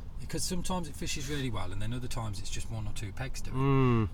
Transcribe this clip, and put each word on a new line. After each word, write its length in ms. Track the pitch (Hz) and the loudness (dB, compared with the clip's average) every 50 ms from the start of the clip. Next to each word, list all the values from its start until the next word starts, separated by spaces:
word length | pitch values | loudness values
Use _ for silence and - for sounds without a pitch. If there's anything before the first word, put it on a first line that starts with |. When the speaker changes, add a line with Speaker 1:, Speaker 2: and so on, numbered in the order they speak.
| - - - - | -10 -8 -8 -8
Speaker 1:
because 220 | - - - 160 | -6 -4 -2 -2
sometimes 460 | - - 185 175 - - 185 180 - - | -2 0 0 0 0 0 0 0 -2 -4
it 80 | - | -6
fishes 320 | - - 139 - - - 143 | -4 -4 -4 -4 -4 -4 -4
really 220 | 147 143 131 127 | -4 -2 -2 -2
well, 200 | 110 107 - - | -2 -2 -2 0
and 120 | - 101 | 0 0
then 100 | 113 113 | 0 0
other 160 | 120 127 127 120 | 0 0 -2 -2
times 300 | - 123 110 107 101 - | -2 -2 -2 -2 -4 -2
it's 100 | - - | -2 -2
just 220 | - - - - | -2 -2 -2 -2
one 160 | 113 110 107 | -4 -4 -2
or 60 | 107 107 | -2 -2
two 180 | - 107 98 | -2 -4 -4
pegs 300 | 92 - - - - - | -4 -4 -4 -4 -4 -4
doing 140 | - - - 131 | -4 -2 0 2
it. 20 | |
Speaker 2:
Mm. 480 | 135 139 139 135 131 127 120 113 110 - | 4 6 6 8 8 6 6 6 4 2